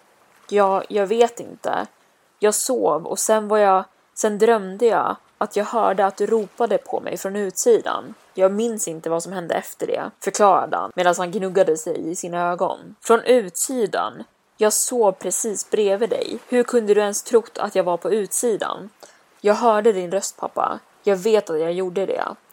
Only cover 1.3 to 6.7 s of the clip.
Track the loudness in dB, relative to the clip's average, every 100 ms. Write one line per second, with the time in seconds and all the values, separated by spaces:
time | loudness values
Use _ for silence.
1.3 | 0 -14 -8 -4 -4 -4 _ _ _ _
2.3 | -2 0 0 -2 0 0 0 -4 -6 0
3.3 | 0 2 2 4 4 0 _ _ -4 -2
4.3 | 2 4 4 0 0 2 2 0 -4 _
5.3 | -8 -4 -2 -2 0 0 2 0 0 0
6.3 | 0 -2 -2 0